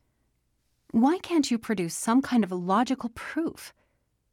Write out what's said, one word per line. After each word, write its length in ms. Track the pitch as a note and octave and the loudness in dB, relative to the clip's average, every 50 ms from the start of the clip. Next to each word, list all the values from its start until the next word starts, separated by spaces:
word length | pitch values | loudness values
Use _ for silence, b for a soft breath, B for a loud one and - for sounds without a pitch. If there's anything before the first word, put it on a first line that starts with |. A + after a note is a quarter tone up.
| _ _ _ _ _ _ _ _ _ _ _ _ _ _ _ _ _ - | _ _ _ _ _ _ _ _ _ _ _ _ _ _ _ _ _ -2
"why 280 | - A3+ B3 C#4+ F4 F#4+ | 2 4 4 4 4 2
can't 300 | - - F4 D#4 C4+ - | -2 0 0 2 2 2
you 80 | A#3+ | 0
produce 380 | A3+ - - A3 F#3+ F3 E3 - | -2 -2 -4 -2 -2 -2 -4 -6
some 260 | - - A3+ A#3 C4+ | -4 -2 2 2 2
kind 220 | C4+ - B3 A#3 G3+ | 2 2 2 0 2
of 80 | F#3 | 0
logical 580 | F#3 F3+ F3 F#3 F#3+ A3 B3 - C4 - - A3+ | -2 -6 -2 0 2 2 2 0 -2 -4 -6 -10
proof? 640 | - - - - - D#4 E4+ - - - - - _ _ _ _ _ _ _ _ _ _ _ _ | -10 -10 -14 -8 -6 -4 -4 -4 -6 -10 -20 -20 _ _ _ _ _ _ _ _ _ _ _ _